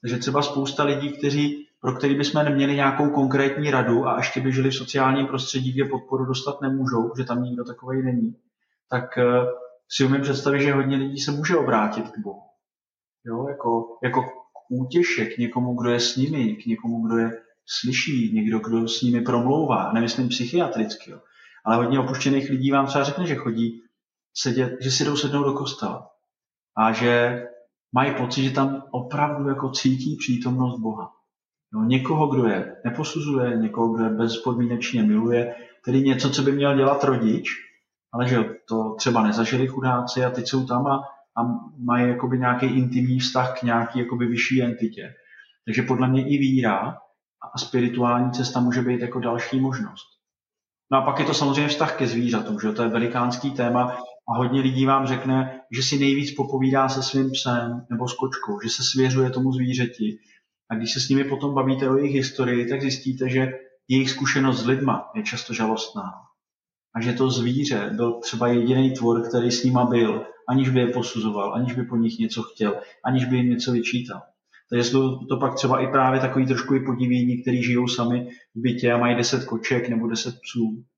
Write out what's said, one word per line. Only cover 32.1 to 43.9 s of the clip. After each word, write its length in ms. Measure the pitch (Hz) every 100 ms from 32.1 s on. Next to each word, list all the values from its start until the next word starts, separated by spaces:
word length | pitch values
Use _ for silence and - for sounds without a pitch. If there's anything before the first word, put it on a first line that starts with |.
| 156 151
kdo 180 | 131 113
je 280 | 95 95 - 120
neposuzuje, 720 | 113 151 160 147 135 120 113
někoho, 360 | 110 117 113
kdo 100 | 113
je 60 | 110
bezpodmínečně 920 | 107 117 113 123 120 120 117 - 123
miluje, 520 | 107 107 113 120 120 - - _ -
tedy 160 | 131
něco, 280 | 135 127 143
co 120 | 135
by 100 | 139
měl 240 | 139 143 135
dělat 260 | 135 139
rodič, 460 | 143 123 113 143 - - - _ _ _ _
ale 140 | 120 123
že 100 | 123 107 - -
to 280 | 113 110 -
třeba 260 | - 117
nezažili 440 | 107 107 113 127 131
chudáci 580 | 135 131 123 123 131 123
a 40 |
teď 180 | 123 117
jsou 180 | 135 131
tam 220 | 123 143
a, 140 | 139 - - _ 117
a 40 | 123 117 - 123 123
mají 240 | 123 123
jakoby 300 | 120 127 127
nějaký 260 | 127 123 131
intimní 540 | 131 123 127 127 127
vztah 400 | - 131 127 -
k 40 |
nějaký 360 | 120 120 117